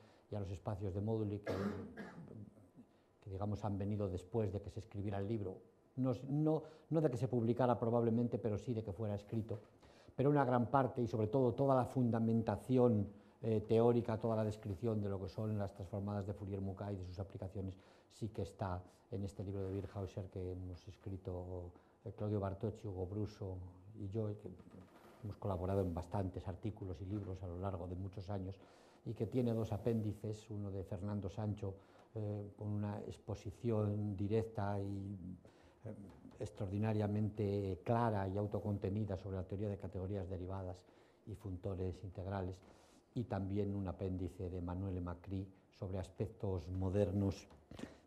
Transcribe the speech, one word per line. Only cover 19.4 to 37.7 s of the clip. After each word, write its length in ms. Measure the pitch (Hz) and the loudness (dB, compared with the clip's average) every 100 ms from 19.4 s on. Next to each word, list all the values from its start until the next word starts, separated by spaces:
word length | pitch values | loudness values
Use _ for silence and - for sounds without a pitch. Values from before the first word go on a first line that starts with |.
libro 240 | 98 98 95 | -4 -2 -2
de 60 | |
Bill 160 | 98 95 | -2 -4
Heuser 360 | 104 95 - 92 | -4 -4 -4 -6
que 220 | 98 90 | -4 -4
hemos 340 | 90 90 90 - | -4 -6 -10 -12
escrito, 840 | - - 95 95 90 90 90 87 - - _ | -12 -8 -6 -4 -6 -4 -6 -8 -12 -20 _
eh, 80 | 110 - | -10 -4
Claudio 220 | 107 104 | 0 2
Bartocci, 480 | 98 95 110 101 107 | 0 0 -4 -4 -6
Hugo 200 | 92 90 | -4 -4
Bruso 500 | 104 101 - 98 92 92 - 104 107 | -2 -4 -4 -8 -8 -10 -14 -18 -10
y 100 | 101 | -6
yo, 220 | 110 107 | -2 -2
y 60 | 104 | -4
que 140 | - 90 - 95 - - - - | -10 -14 -18 -20 -20 -20 -20 -12
hemos 120 | 104 95 | -10 -4
colaborado 440 | 104 92 92 98 | -2 0 2 2
en 120 | 92 | 2
bastantes 540 | 82 85 101 92 92 101 | 0 -2 -2 -2 -4 -6
artículos 540 | 87 110 - 98 80 | -4 -6 -6 -8 -8
y 60 | 92 | -4
libros 360 | 104 95 90 | -4 -4 -6
a 60 | 92 | -6
lo 100 | 85 | -4
largo 300 | 98 90 87 | -2 -2 -4
de 80 | 90 | -6
muchos 340 | 95 104 92 | -6 -8 -4
años, 260 | 101 92 95 - - - - | -4 -4 -8 -16 -20 -20 -14
y 100 | - | -8
que 120 | 110 107 | -4 0
tiene 260 | 131 120 | 2 2
dos 200 | 113 113 | 2 0
apéndices, 760 | 104 120 113 104 95 107 107 - | 0 2 2 0 -2 -6 -6 -6
uno 200 | 104 101 | -6 -4
de 140 | 98 | -6
Fernando 440 | 92 98 101 104 98 | -6 -4 -2 -2 -2
Sancho, 460 | - 107 98 98 95 - - - | -2 -2 -2 -4 -6 -14 -20 -12
eh, 380 | 113 104 104 101 - | -6 -4 -4 -6 -6
con 120 | 104 | -2
una 320 | 104 104 104 | 0 0 -4
exposición 1160 | - - - 101 107 - 120 110 104 104 104 95 | -6 -10 -6 -6 -6 -2 2 4 4 2 0 0
directa 640 | 98 110 110 - 101 101 | 2 2 2 -2 0 0
y, 360 | 98 98 98 98 87 90 - - - - | -2 -4 -4 -6 -8 -10 -14 -20 -20 -14
eh, 100 | 107 104 98 - - - | -12 -12 -14 -16 -16 -10
extraordinariamente 1400 | 104 - 101 101 110 107 101 107 107 107 104 101 98 | -8 -4 -2 0 2 2 2 2 0 0 0 0 0